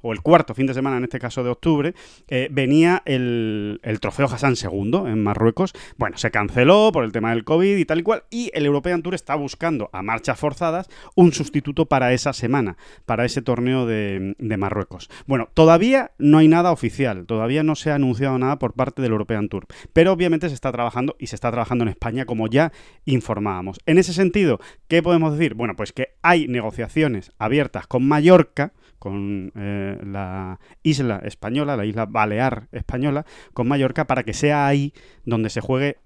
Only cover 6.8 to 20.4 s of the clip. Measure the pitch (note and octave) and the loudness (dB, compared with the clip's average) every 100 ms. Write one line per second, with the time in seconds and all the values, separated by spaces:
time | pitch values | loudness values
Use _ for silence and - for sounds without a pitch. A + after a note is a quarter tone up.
6.8 | A3 E3+ A2+ A2+ A2+ A#2 A#2 D#3+ F#3+ G3+ | 6 2 -2 -2 -2 -2 0 2 2 2
7.8 | D#3 D#3+ E3+ A3 - A3+ A#3+ - D3 C#3+ | 0 -2 0 -4 -4 -8 -6 -2 0 0
8.8 | F3+ F3 E3 F3+ - D#3 C#3+ - E3+ D3 | -2 -4 -4 -8 -6 -6 -6 -6 -4 -4
9.8 | G#2 F#2 G2 A#2 - B2 D3+ C#3+ E3+ E3 | -6 -6 -4 -4 -4 -2 -4 -2 -2 -4
10.8 | F#3+ - - - F3 - D3 D3+ C#3+ C#3+ | -8 -18 -4 6 6 6 -4 -4 -4 -2
11.8 | D#3+ C#3 B2 B2+ D3 C3 A#2+ C#3 G#2+ F2 | 2 2 2 2 0 -4 -2 0 0 -6
12.8 | - - - A2+ A#2+ C#3 A#2+ A#2 B2+ C3 | -18 -20 -4 -2 0 -2 -2 -2 0 0
13.8 | A#2+ A2 G2+ F#2+ F#2+ G2+ A2+ G#2 G2 G#2 | 0 -2 -2 -4 -6 -6 -6 -4 -2 -4
14.8 | F#2 F2+ - - - C3+ A2+ - D#3+ E3+ | -6 -12 -18 -20 -4 -4 0 4 6 6
15.8 | A3+ C4+ - _ C#3+ D#3 D#3 E3 F3 E3 | 4 2 -2 _ 6 8 8 6 2 0
16.8 | A#2 - C3 F#2+ F2 A2+ A2+ C#3+ D#3 D3+ | -4 -2 -2 -4 -4 -4 -2 0 -2 -2
17.8 | D#3 C#3+ C3+ A#2 C3+ C3 C3 C#3+ A#2+ - | -2 0 0 0 -2 0 -2 -2 -4 -4
18.8 | A2+ - B2+ G#2+ G#2 G#2+ G2+ G2+ - - | -6 -2 -2 -2 -2 -4 -4 -6 -12 -20
19.8 | - D#3+ F3 F3+ F3+ D#3+ | -2 2 4 2 2 0